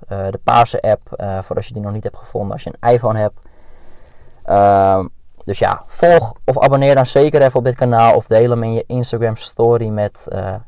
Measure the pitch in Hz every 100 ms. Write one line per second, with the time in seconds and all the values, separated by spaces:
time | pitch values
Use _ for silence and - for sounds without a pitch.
0 | - 98 95 - - 117 117 - 107 104
1 | - - 98 95 - - - 113 101 104
2 | 104 - - 107 101 107 - - 120 123
3 | 117 110 104 - - - - - - -
4 | - - - - - 101 101 98 98 95
5 | 92 - - - - 98 95 95 - -
6 | 175 170 - - - 135 139 139 139 135
7 | 127 139 151 151 135 131 127 123 127 117
8 | 117 117 - 110 120 117 113 113 - 123
9 | 123 117 113 110 - - 117 117 110 107
10 | 104 - - 98 95 98